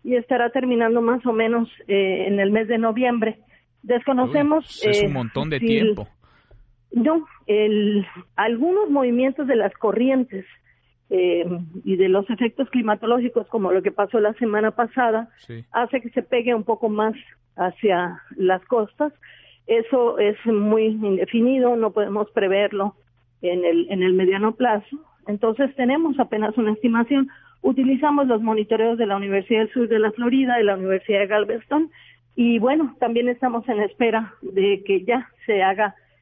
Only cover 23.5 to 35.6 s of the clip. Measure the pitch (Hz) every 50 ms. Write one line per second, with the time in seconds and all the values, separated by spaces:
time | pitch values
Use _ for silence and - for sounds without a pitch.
23.5 | 180 180 175 170 165 170 170 - 196 185 180 185 185 190 190 180 190 196 208 220
24.5 | 220 - 254 240 214 208 202 - 277 294 - _ _ _ _ 208 208 202 - 226
25.5 | 220 240 277 269 269 - 247 240 269 311 330 320 277 - 180 - - 214 214 214
26.5 | 214 247 226 214 214 214 - 240 226 226 233 - 285 277 269 269 - - - -
27.5 | _ _ - - 262 262 262 262 269 254 294 294 294 294 277 254 233 214 226 220
28.5 | 214 214 208 214 226 220 220 226 233 226 233 202 196 196 202 202 196 196 185 -
29.5 | 240 220 220 214 - 254 240 208 226 220 220 214 214 - 240 240 247 269 269 247
30.5 | 240 240 220 202 196 190 190 190 190 190 - - 202 196 202 190 214 214 208 202
31.5 | - 233 - - 285 302 320 311 - - - - - _ _ _ _ - 240 233
32.5 | 233 226 208 254 277 320 320 254 - - 247 233 233 240 240 247 240 247 269 254
33.5 | 233 233 220 - 226 208 208 196 - - 247 226 220 226 226 196 - - - -
34.5 | 190 196 190 202 202 196 196 - 196 185 185 208 233 262 240 - _ _ - -
35.5 | 214 196